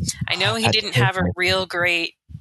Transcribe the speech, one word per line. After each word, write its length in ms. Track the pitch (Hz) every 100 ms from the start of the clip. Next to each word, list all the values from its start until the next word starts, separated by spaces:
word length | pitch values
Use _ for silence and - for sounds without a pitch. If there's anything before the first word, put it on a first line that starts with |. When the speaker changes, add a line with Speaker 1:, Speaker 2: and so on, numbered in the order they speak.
| - - -
Speaker 1:
I 80 | 175
know 200 | 196 226
he 140 | 220
Speaker 2:
That's 20 |
Speaker 1:
didn't 240 | 220 208 -
have 220 | 190 185
a 60 |
Speaker 2:
perfect. 120 | 180 180
Speaker 1:
real 300 | 180 190 185
great 500 | 175 175 170 165 - - -